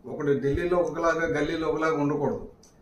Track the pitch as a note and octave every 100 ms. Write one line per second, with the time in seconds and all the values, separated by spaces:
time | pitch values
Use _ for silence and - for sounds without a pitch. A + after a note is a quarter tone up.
0 | B2 D#3 C#3+ C3+ C3+ D#3 F3 F3+ D#3+ D#3+
1 | E3 D#3+ E3 D3 D3+ D#3+ D#3 D#3 D#3+ C#3+
2 | C#3+ D3 C3 - - - - -